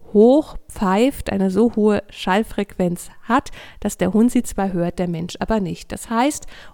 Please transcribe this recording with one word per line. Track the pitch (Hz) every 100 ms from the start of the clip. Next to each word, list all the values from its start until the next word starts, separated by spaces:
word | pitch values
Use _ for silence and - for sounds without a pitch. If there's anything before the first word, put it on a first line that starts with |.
| -
hoch | 202 226 285 - - -
pfeift, | - 190 196 262 - -
eine | 196 190
so | 185 233 220
hohe | 214 202 -
Schallfrequenz | - - 185 - - 202 - 180 175 - -
hat, | - 254 - - - -
dass | 208 -
der | 185
Hund | 208 240
sie | 247
zwar | - - 190
hört, | 180 170 -
der | 175
Mensch | 165 175 -
aber | - 220
nicht. | 175 170 -
Das | - -
heißt, | 233 269 - - - -